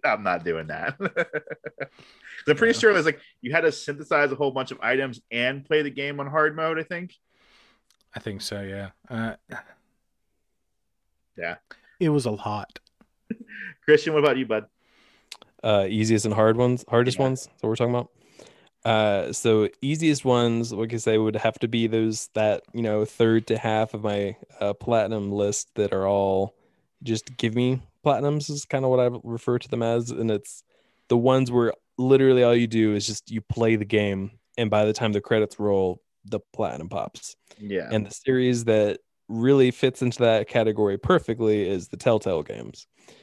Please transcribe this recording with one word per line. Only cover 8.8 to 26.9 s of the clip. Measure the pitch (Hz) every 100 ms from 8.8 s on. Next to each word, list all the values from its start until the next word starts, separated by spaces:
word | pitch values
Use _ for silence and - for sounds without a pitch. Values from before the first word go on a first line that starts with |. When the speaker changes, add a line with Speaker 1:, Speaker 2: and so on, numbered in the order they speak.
| 98 _ -
Speaker 2:
Uh, | 113 113 - - - - - _ _ _ _ _ _ _ _ _ _ _ _ _ _ _ -
Speaker 1:
Yeah. | 85 87 _ - _ -
Speaker 2:
it | 165
was | 147 120
a |
lot. | 104 104 104 - - _ _ _ _ -
Speaker 1:
<laughs> | - - - - - -
Christian, | 151 165
what | 151
about | 147 131
you, | 123
bud? | 110 104 _ _ _ _ _ - - - _
Speaker 3:
Uh, | 110 104 95
easiest | 107 110 110 107
and |
hard | 104 110 113
ones, | 123 123 -
hardest | 120 123 127
Speaker 1:
Yeah. |
Speaker 3:
ones, | 131 131 -
that's | -
what | 113
we're | 113
talking | 120 123
about. | 120 _ _ - - _ _ _ 113
Uh, | 110 107 98 64
so | - 117 110 104 -
easiest | 135 156 160 139 131
ones, | 120 120 117 117
like | 107 113
I | 117
say, | 113 110
would | 110 107
have | 113 -
to | 117
be | 117 113
those | 113 113 110 - -
that, | 107 98 -
you | 117
know, | 113 107 104
third | - 113 113 107
to | 110
half | 113 110 110
of | 107
my, | 107 101 101 - - -
uh, | 101
platinum | 101 - 117 101 110 101
list | 101 101 104 - -
that | 101
are | 98 98
all | 101 98 95 98 _ _ _ _